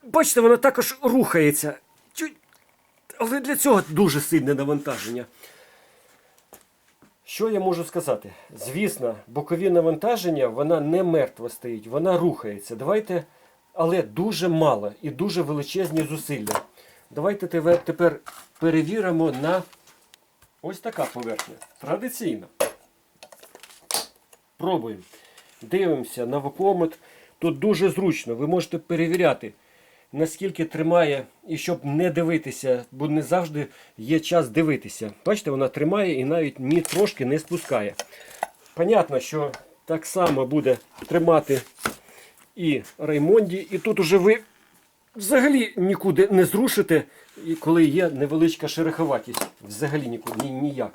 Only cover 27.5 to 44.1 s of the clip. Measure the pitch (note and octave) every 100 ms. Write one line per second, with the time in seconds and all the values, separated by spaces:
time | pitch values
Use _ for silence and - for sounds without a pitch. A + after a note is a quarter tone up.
27.5 | C#3+ G3+ F3+ F#3 F3 F#3+ D#3 - A#2 D3
28.5 | F3+ E3+ E3+ - E3+ E3 F3+ E3+ B2+ G#2+
29.5 | - _ _ _ _ _ C3+ D#3+ - F#3+
30.5 | E3 D#3+ - D#3+ F3 D#3+ C#3 B2+ _ -
31.5 | D#3 - F3 C#3+ D3 F3+ D#3+ E3 E3 D3
32.5 | A#2+ C3 B2 A#2+ C3 D3+ D3+ D3 F3+ E3+
33.5 | D3 C#3+ - - - A2+ D#3+ D#3+ F3 C#3
34.5 | A2+ D#3+ C#3+ G#2 - G#2+ G#2 - G#3 D#3+
35.5 | C3+ C3 - D3+ G3+ F#3+ C#3 C3 E3+ D3+
36.5 | - C3 E3 D#3+ E3+ G3+ - B2+ D3+ D#3
37.5 | E3+ - B2+ G#2 F#2+ - - - - -
38.5 | _ _ - F3 A3 E3+ C3+ - D#3 C#3+
39.5 | B2 - _ - D#3+ D#3+ F#3+ F3 C#3 B2+
40.5 | D3+ C3 B2+ - - - E3+ E3+ D#3+ C#3+
41.5 | C3+ - - - - _ - - _ _
42.5 | - E3+ C3+ - - D3+ D3+ D3+ A3 G3+
43.5 | F#3 E3+ F#3 - G#3 E3+